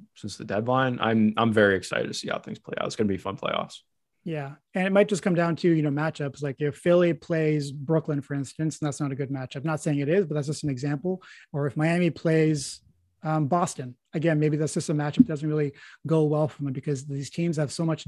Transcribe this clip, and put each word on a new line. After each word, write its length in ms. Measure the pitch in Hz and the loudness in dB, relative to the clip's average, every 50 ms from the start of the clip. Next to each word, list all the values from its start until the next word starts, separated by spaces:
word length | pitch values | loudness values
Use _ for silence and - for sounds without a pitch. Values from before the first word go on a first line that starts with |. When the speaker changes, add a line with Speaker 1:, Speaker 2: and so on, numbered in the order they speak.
| 190 - _ | -14 -20 _
Speaker 1:
since 220 | - - 107 - | -14 -12 -12 -12
the 80 | - 113 | -12 -8
deadline, 540 | 107 98 104 117 123 123 131 131 127 123 120 | -6 -4 -4 0 0 0 2 2 0 -2 -2
I'm, 340 | - 110 113 113 107 107 107 | 0 2 4 4 4 4 4
I'm 160 | 113 117 117 | 2 2 4
very 240 | 107 110 107 101 98 | 4 6 6 6 4
excited 300 | 92 - - - - - | 2 0 -2 -4 -4 -2
to 80 | - - | -4 -6
see 140 | - - - | -8 -6 -6
how 100 | - - | -6 -6
things 220 | - - - - | -6 -10 -14 -14
play 140 | - - - - | -12 -8 -6 -6
out. 80 | - | -4
It's 80 | - - | -4 -2
gonna 140 | - 110 98 | -2 0 0
be 80 | 95 | 0
fun 200 | 90 - 98 95 | -2 -4 -8 -8
playoffs. 420 | - - - - 50 - - - - - _ _ _ _ _ _ _ | -6 -6 -4 -4 -4 -6 -6 -12 -18 -20 _ _ _ _ _ _ _
Speaker 2:
Yeah. 300 | _ 165 160 151 139 139 147 - _ _ - | _ -8 -8 -8 -8 -10 -14 -18 _ _ -4
And 120 | 190 185 | -2 0
it 60 | 196 | 4
might 160 | 190 196 208 202 | 4 4 4 4
just 140 | 208 175 | 2 0
come 120 | - 208 175 | 0 0 2
down 220 | 165 170 170 165 | 2 2 2 0
to, 120 | - - 175 | 2 2 4
you 140 | 165 160 | 4 4
know, 80 | 147 151 | 2 2
matchups. 520 | 139 147 156 165 156 - 147 139 135 - 147 | 0 0 -2 -2 -4 -4 -6 -8 -6 -6 -6
Like, 160 | 143 131 - | -8 -4 -4
if 160 | 147 147 135 | -4 -4 -4
Philly 360 | - - 180 175 175 180 170 | -2 2 4 4 6 6 4
plays 600 | 160 151 - - 170 160 156 156 151 151 139 143 | 2 0 -2 -2 -2 0 2 2 2 0 -2 -4
Brooklyn, 480 | 135 147 139 127 160 160 156 - 151 143 | -8 -8 -2 0 0 0 0 0 -4 -4
for 140 | 139 - 143 | -4 -4 -6
instance, 440 | 139 135 - - - 156 156 135 - | -6 -6 -6 -6 -4 -4 -4 -2 -4
and 80 | 156 | -4
that's 140 | 147 139 - | -4 -4 -4
not 100 | 151 139 | -4 -4
a 60 | 135 | -4
good 140 | 127 143 123 | -4 -6 -6
matchup. 340 | 139 135 131 120 - 143 127 | -6 -6 -8 -8 -10 -6 -4
Not 160 | 165 156 151 | -4 -4 -2
saying 180 | - 165 147 143 | -2 -2 0 0
it 100 | 143 139 | 2 2
is, 180 | 165 196 196 | 2 2 2
but 80 | 147 147 | 0 -2
that's 120 | 151 139 | -4 -2
just 160 | 147 147 - | -4 -4 -4
an 80 | - 147 | -2 -4
example. 520 | 135 123 143 143 147 143 - 180 185 180 - - - - - _ | -2 -2 -2 -2 -4 -2 -2 -4 -4 -4 -8 -16 -20 -20 -18 _
Or 140 | - 143 143 | -6 -4 -4
if 100 | 143 - | -2 0
Miami 340 | 139 151 165 170 175 180 165 | 0 0 2 2 2 2 0
plays, 720 | - - - 170 160 160 156 156 156 147 135 - - - _ _ _ _ _ _ _ _ - | 0 0 0 2 4 4 4 4 2 0 -4 -8 -12 -16 _ _ _ _ _ _ _ _ -4
um, 240 | 156 156 156 151 127 | -2 0 0 2 2
Boston, 480 | 175 175 185 - - - 135 123 123 - _ _ - | 2 0 0 0 -4 -8 -10 -12 -14 -18 _ _ -4
again, 240 | 170 147 170 160 151 | 0 0 2 2 4
maybe 180 | 151 151 151 | 2 2 2
that's 180 | 147 156 147 - | 0 -2 -2 -2
just 160 | 170 - - | -4 -2 -2
a 40 | 156 | -2
matchup 220 | 151 147 147 143 | -2 -2 4 6
that 100 | - 254 | 6 6
doesn't 220 | - 160 139 151 151 | 6 4 -2 -2 0
really 240 | 151 151 151 143 - - - - - - - | 0 0 0 -2 -4 -8 -18 -20 -20 -12 -2
go 160 | 135 160 160 | 2 4 4
well 240 | 156 151 151 151 156 | 4 4 2 2 0
for 160 | 139 - - | -2 -2 -6
them 100 | 143 139 | -6 -6
because 320 | 131 139 - 156 143 131 139 | -6 -6 -4 -4 -4 -4 -6
these 260 | 151 139 139 139 123 | -8 -8 -8 -8 -6
teams 260 | - - 170 170 160 | -4 -2 -2 0 0
have 160 | 151 151 131 | -2 -2 -2
so 120 | - - 165 | -2 -2 -2
much 220 | 160 160 - - | -2 -2 -4 -6